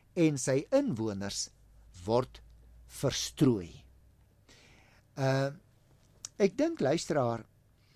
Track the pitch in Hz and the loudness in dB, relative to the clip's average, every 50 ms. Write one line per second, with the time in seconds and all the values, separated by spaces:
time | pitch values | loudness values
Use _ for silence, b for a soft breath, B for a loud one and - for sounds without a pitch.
0 | _ _ - 185 165 160 147 131 - 147 131 139 - - 262 277 285 247 139 101 | _ _ 0 2 2 2 2 0 0 0 0 0 2 2 2 2 2 0 -2 -2
1 | 110 110 101 95 101 101 - - - - - - - - - - - - - - | -2 -2 -4 -4 -6 -6 -6 -8 -8 -10 -12 -20 -20 -20 -20 -20 -20 -20 -20 -10
2 | 87 104 113 123 127 - - - - - - - - - - - - - - - | -2 0 2 2 2 0 -6 -18 -20 -20 -20 -20 -20 -20 -20 -20 -20 -20 -8 -4
3 | - 135 - - - - - - 143 131 117 98 87 85 - - - - - - | -2 -2 -2 -2 -6 -6 0 2 4 4 4 2 -2 -8 -14 -20 -20 -20 -20 -20
4 | - - _ _ _ _ _ _ _ b b b b b b b b b b b | -20 -20 _ _ _ _ _ _ _ b b b b b b b b b b b
5 | b b - - 135 131 131 135 139 139 143 - - _ _ _ _ _ - _ | b b -6 -2 0 0 2 2 0 -2 -4 -8 -18 _ _ _ _ _ -20 _
6 | _ - _ _ - - _ - 208 196 - - 294 339 330 - - 131 151 170 | _ -20 _ _ -20 -12 _ 0 0 0 2 0 -2 -2 0 0 0 0 0 0
7 | - - 165 147 123 117 117 110 110 - _ _ _ _ _ _ b b b | 0 -2 0 0 0 0 -2 -4 -8 -12 _ _ _ _ _ _ b b b